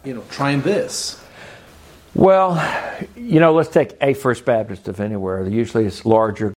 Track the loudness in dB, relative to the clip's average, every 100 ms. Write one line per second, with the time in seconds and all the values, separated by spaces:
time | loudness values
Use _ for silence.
0 | -12 -12 -14 -4 -2 0 0 -2 -4 -8
1 | -10 -12 -20 -20 -20 -20 -20 -20 -20 -20
2 | _ 4 4 6 2 0 -4 -6 -10 -12
3 | -14 -14 0 4 6 4 2 0 0 -2
4 | -2 0 -2 -2 0 0 -2 -10 -10 -6
5 | -6 -4 -4 -4 -2 -2 0 0 -2 -2
6 | 2 4 4 -2 -6